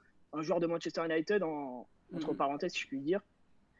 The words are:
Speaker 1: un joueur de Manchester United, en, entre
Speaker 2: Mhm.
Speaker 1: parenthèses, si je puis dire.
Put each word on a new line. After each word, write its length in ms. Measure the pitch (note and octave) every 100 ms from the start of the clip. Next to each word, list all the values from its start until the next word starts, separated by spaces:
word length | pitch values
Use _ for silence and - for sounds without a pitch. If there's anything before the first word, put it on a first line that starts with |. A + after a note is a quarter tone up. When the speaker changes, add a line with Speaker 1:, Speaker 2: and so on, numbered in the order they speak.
| _ _ _
Speaker 1:
un 80 | D3+
joueur 180 | D#3 F3
de 60 | E3+
Manchester 400 | E3+ E3 F3+ E3
United, 380 | D#3+ D#3 G#3
en, 440 | E3 D3 C3+ B2 - _ - E3
entre 160 | D#3
Speaker 2:
Mhm. 60 | D3+
Speaker 1:
parenthèses, 360 | C#3 D3 F3+
si 60 | -
je 80 | -
puis 120 | C3+
dire. 200 | C#3+ G3 - _ _ - _